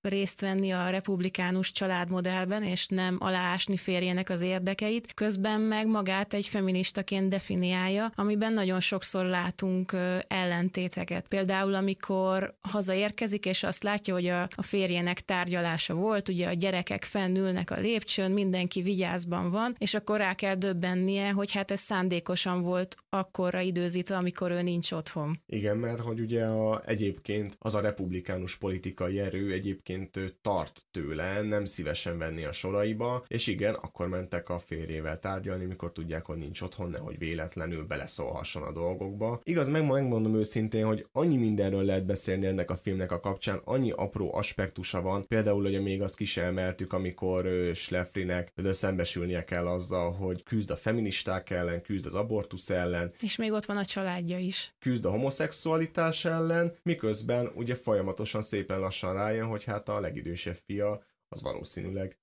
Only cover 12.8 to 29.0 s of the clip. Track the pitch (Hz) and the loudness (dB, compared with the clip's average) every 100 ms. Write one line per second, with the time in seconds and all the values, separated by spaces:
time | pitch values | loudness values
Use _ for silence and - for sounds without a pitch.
12.8 | 190 190 208 208 220 208 - 190 - 185 | 2 2 0 0 -2 0 0 0 0 0
13.8 | 208 208 - 180 175 175 180 - 196 202 | 0 0 0 0 2 2 0 -4 0 2
14.8 | 185 175 175 175 - 185 175 175 170 160 | 2 2 0 -2 -2 -2 0 0 0 0
15.8 | - 170 214 208 196 180 175 175 190 185 | 0 0 2 2 0 0 0 0 0 0
16.8 | 185 202 - 208 185 185 190 180 170 - | -2 -4 -2 0 2 2 2 0 -2 0
17.8 | 202 226 - - 190 196 190 185 180 190 | 2 0 0 0 2 2 2 2 0 0
18.8 | 180 190 180 175 175 175 175 196 233 240 | 0 0 0 -2 -2 0 0 0 -2 0
19.8 | 208 214 208 214 190 185 196 190 196 180 | 0 0 0 2 2 0 0 0 0 0
20.8 | 180 180 185 196 202 196 202 202 196 196 | 0 2 2 2 2 0 0 -2 0 0
21.8 | - 202 185 175 170 180 185 180 175 180 | 2 2 2 0 0 0 2 0 2 0
22.8 | 185 - _ 196 190 - 180 185 185 175 | -2 -6 _ -2 -2 0 0 2 0 0
23.8 | 175 180 175 196 180 180 180 175 175 175 | 0 0 0 0 0 0 0 2 2 0
24.8 | - 165 156 175 151 170 - 107 104 104 | 0 -2 -4 -4 -2 -4 -4 0 2 2
25.8 | 117 120 117 113 113 117 113 110 110 110 | 0 -2 -4 -2 0 2 2 4 2 2
26.8 | - 110 104 95 - 104 104 - 113 104 | 0 0 0 -2 -2 -2 -2 -4 -2 2
27.8 | 104 104 92 90 - 92 90 - 98 92 | 2 0 -2 -2 -2 -4 -4 -4 -2 -2
28.8 | 95 - | -4 -4